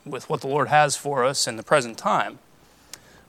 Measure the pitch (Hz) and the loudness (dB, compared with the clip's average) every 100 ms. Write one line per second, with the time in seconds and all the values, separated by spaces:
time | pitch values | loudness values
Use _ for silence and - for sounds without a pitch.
0 | - 127 - 151 135 143 117 151 151 - | -14 -12 -6 -6 -2 -2 4 4 4 0
1 | 143 139 127 139 - 113 - 151 120 110 | -4 0 0 0 -4 -6 2 2 2 -4
2 | 202 185 104 131 _ _ _ _ _ - | -2 0 -2 -8 _ _ _ _ _ -20
3 | - - | -20 -20